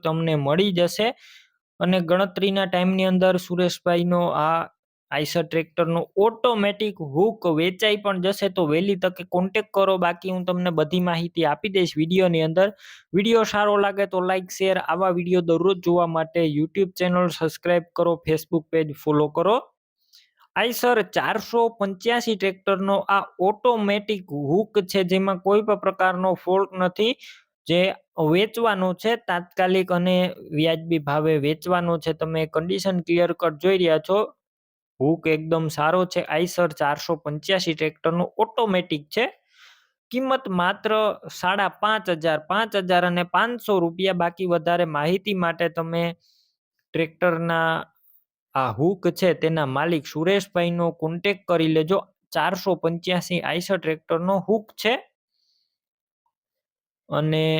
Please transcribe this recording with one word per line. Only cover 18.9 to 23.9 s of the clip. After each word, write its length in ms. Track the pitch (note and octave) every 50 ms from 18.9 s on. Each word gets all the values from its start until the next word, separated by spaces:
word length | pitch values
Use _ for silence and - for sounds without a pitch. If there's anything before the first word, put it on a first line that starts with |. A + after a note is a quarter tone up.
| C#3+ -
ફોલો 260 | - D#3 D3 D3 D3+ D3
કરો. 280 | D3+ E3+ E3+ G3 A#3 C4 - _ _ _ _ _ _ _ _ _ _ - _ _ _ _ _ _ -
આઈસર 460 | F#3 A3 B3 A3+ - B3 A#3+ B3 A3 F#3 - -
ચારસો 460 | E3+ C3 D#3 G3+ A3 G#3 - A#3 A#3 A#3 A3+ A3 -
પંચ્યાસી 580 | G3+ G3 F#3+ F#3 - A#3 A#3+ A#3+ A#3 A#3 A3
ટ્રેક્ટરનો 600 | F3+ F#3+ F#3+ F#3 F#3+ - G3+ G3 F#3 G3 G3 G3 F#3+ - -
આ 140 | G3 G3 - - - -
ઓટોમેટિક 1000 | F3+ G3 G#3 - - B3 A#3+ G#3+ G3+ G3+